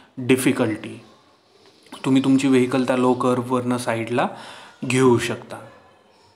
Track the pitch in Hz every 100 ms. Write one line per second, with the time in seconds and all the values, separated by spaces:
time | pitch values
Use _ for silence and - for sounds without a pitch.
0 | - - 120 127 143 127 113 104 117 113
1 | - _ _ _ _ _ _ _ - -
2 | - 135 135 135 139 127 123 135 123 127
3 | 127 123 131 123 120 127 123 123 123 113
4 | 110 123 190 - - - - - 135 127
5 | 131 117 - 110 - 104 - - - _
6 | _ _ _